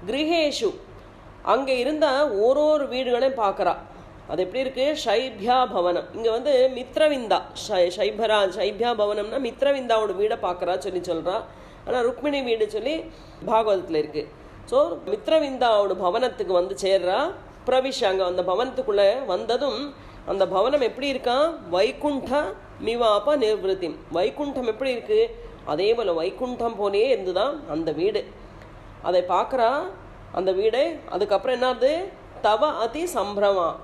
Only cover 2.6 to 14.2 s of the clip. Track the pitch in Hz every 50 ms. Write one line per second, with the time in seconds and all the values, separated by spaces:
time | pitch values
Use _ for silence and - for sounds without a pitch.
2.6 | 302 302 302 302 277 247 240 254 262 254 240 240 262 269 262 254 220 196 190 -
3.6 | 202 175 - - - - - - - - - - - - - 165 185 185 190 254
4.6 | 269 254 262 247 262 294 311 302 - 233 202 226 262 262 247 208 196 233 247 254
5.6 | 254 233 - 196 175 175 175 170 - - - - 226 226 220 240 262 294 285 247
6.6 | 254 262 262 240 262 262 - 311 311 302 294 262 240 214 185 170 - - - -
7.6 | - - 214 185 175 175 180 - 202 202 214 208 233 214 214 208 202 190 180 214
8.6 | 190 202 208 196 226 240 240 214 208 202 208 208 208 214 226 269 269 233 233 -
9.6 | 269 285 285 269 254 240 226 220 214 208 185 185 208 214 226 220 220 185 175 175
10.6 | 185 175 180 190 - 202 180 180 175 185 170 165 160 175 185 220 - - - -
11.6 | - - - - - - 240 254 240 240 254 - 254 294 285 277 269 247 226 220
12.6 | 214 208 214 214 214 269 311 330 - - - - - - - - - - 226 220
13.6 | 226 214 202 190 165 - 165 156 151 147 - 156